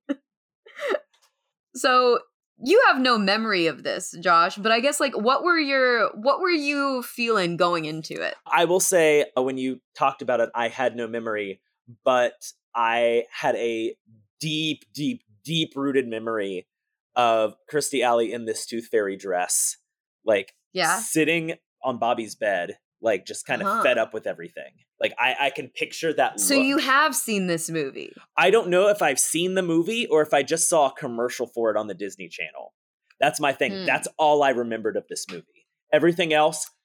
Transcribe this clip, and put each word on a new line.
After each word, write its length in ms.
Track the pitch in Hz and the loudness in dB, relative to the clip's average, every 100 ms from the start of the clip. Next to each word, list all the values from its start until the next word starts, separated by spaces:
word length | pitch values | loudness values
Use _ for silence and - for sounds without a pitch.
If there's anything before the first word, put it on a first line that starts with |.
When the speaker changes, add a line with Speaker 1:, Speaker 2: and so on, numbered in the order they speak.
| - | -10
Speaker 1:
<laughs> 80 | 269 _ _ _ _ 440 - 571 - - _ _ _ _ _ _ 254 | -10 _ _ _ _ -20 -10 -4 -4 -6 _ _ _ _ _ _ -4
So, 440 | 277 254 247 240 - _ _ _ | 2 4 4 2 -2 _ _ _
you 180 | 240 427 466 | 2 6 6
have 140 | 277 | 4
no 160 | 254 233 | 2 2
memory 500 | 196 214 226 190 165 | 2 0 0 0 0
of 160 | 135 | -2
this, 320 | 143 101 - 165 | -4 -6 -6 -4
Josh, 340 | 180 170 175 208 | 2 4 4 0
but 160 | 214 | 0
I 80 | 226 | 2
guess, 200 | 269 294 | 2 0
like, 120 | 285 | -2
what 300 | 220 214 269 | 0 2 2
were 160 | 349 330 | 2 2
your, 500 | 285 269 254 233 202 - | 2 2 2 2 0 0
what 240 | 233 277 | 0 0
were 100 | 359 | 2
you 540 | 330 285 285 277 254 | 0 0 -2 0 -2
feeling 540 | 233 - 233 220 175 170 | -6 -6 0 0 0 2
going 260 | 175 175 | 2 0
into 300 | 151 160 156 | -4 -8 -10
it? 220 | 160 120 - - | -6 -6 -8 0
Speaker 2:
I 140 | 160 165 | 2 4
will 140 | 185 | 4
say, 460 | - 185 156 147 139 - | 4 4 6 6 4 0
uh, 40 | |
when 160 | 131 131 | -2 -2
you 240 | 131 127 _ - | -4 -6 _ -2
talked 240 | 120 - | -2 -2
about 180 | 123 120 | -2 0
it, 100 | 113 117 | 0 0
I 140 | 117 | -4
had 260 | 113 123 117 | 0 -4 -2
no 120 | 113 | -8
memory, 520 | 117 113 107 101 92 _ _ _ 117 135 | -6 -6 -4 -6 -10 _ _ _ -6 0
but 480 | 127 120 - - - _ | 2 2 -2 -20 -20 _
I 500 | 117 117 120 117 117 113 | -2 0 2 2 2 -2
had 260 | - 147 110 | -4 -2 0
a 400 | 117 113 113 - _ 110 _ - | -2 -2 -6 -8 _ _ _ -10
deep, 460 | 160 156 160 139 _ | -6 -2 -2 -4 _
deep, 300 | - 147 120 _ 104 | -8 -6 -6 _ _
deep 300 | - 165 160 135 | -6 -4 -4 -4
rooted 320 | 139 135 117 | -2 0 -2
memory 580 | 110 113 110 98 90 - _ _ _ _ 123 | -4 -4 -4 -4 -6 -12 _ _ _ _ 0
of 400 | 117 113 107 - - | 2 4 0 -4 -6
Kirstie 340 | 151 139 135 | -4 -2 0
Alley 280 | 123 117 113 | 2 2 0
in 140 | 117 113 | -4 -6
this 200 | 107 - | -8 -8
Tooth 220 | 117 113 | -10 -2
Fairy 300 | 113 101 98 | 0 0 -4
dress, 580 | 95 90 90 - - - _ _ _ _ | -4 -4 -2 -2 -2 -6 _ _ _ _
like, 300 | - 104 - _ _ | 0 0 0 _ _
Speaker 1:
Yeah. 280 | 180 165 190 | -2 0 0
Speaker 2:
sitting 560 | 220 160 151 165 160 - _ _ | 0 0 2 0 -2 -8 _ _
on 160 | 131 117 | -6 -2
Bobby's 360 | 120 120 107 - | 0 -2 -4 -4
bed, 420 | 107 95 87 - _ _ | -2 0 -2 -10 _ _
like, 240 | 113 98 - | -2 -2 -2
just 200 | 104 - | -12 -6
kinda 200 | 123 196 | -4 -2
Speaker 1:
Uh-huh. 180 | 220 | 0
Speaker 2:
fed 140 | 196 120 | 2 0
up 160 | 110 | -2
with 120 | 110 104 | -4 -8
everything. 460 | 85 85 - 67 _ _ - | -10 -12 -16 -20 _ _ -4
Like, 160 | 107 - | -4 0
I, 160 | 127 - | -2 0
I 100 | 139 | -2
can 180 | - 131 | -4 -10
picture 460 | - 160 - 165 | -8 -8 -4 -4
that 260 | 147 123 214 | 0 0 0
Speaker 1:
So 160 | 208 277 | 0 2
Speaker 2:
look. 80 | |
Speaker 1:
you 140 | 269 277 | 2 0
have 360 | 262 269 311 | 2 2 2
seen 340 | 254 - 208 185 | 0 -4 -2 -2
this 220 | 165 160 | -2 -4
movie? 440 | 165 139 - - - - - | -4 -4 -8 -14 -16 -6 2
Speaker 2:
I 120 | 175 | 4
don't 200 | 220 175 | 4 4
know 180 | 180 202 | 2 4
if 140 | 202 | 4
I've 180 | 160 135 | 2 0
seen 340 | - - 180 | -2 -2 -2
the 80 | 190 | -2
movie 460 | 180 165 170 233 240 | 0 0 0 -2 0
or 140 | 156 | 2
if 120 | 151 | 4
I 80 | 147 | 2
just 280 | 135 160 - | 2 -2 0
saw 180 | 165 135 | 2 2
a 60 | |
commercial 540 | - 139 117 123 - 117 | 0 -8 -4 -4 -4 -8
for 220 | 117 113 | -2 0
it 60 | 104 | 0
on 120 | 107 | -4
the 60 | |
Disney 360 | 87 98 95 85 | -8 -10 -10 -16
Channel. 440 | - 78 71 53 _ _ _ _ - | -12 -12 -14 -18 _ _ _ _ -2
That's 220 | 143 147 | 0 0
my 100 | 147 | -2
thing. 220 | 135 131 | 0 -2
Speaker 1:
Hmm. 120 | 190 175 | -4 -2
Speaker 2:
That's 220 | 139 - - | -4 -4 0
all 240 | 156 147 | 4 4
I 100 | 139 | 4
remembered 440 | 120 117 113 107 101 | 2 -2 -4 -4 -4
of 100 | - | -6
this 160 | 90 - | -12 -12
movie. 380 | 87 - _ _ _ - | -14 -16 _ _ _ 0
Everything 420 | 151 170 170 170 | 2 4 2 0
else, 380 | 151 156 165 - _ | 2 2 0 -10 _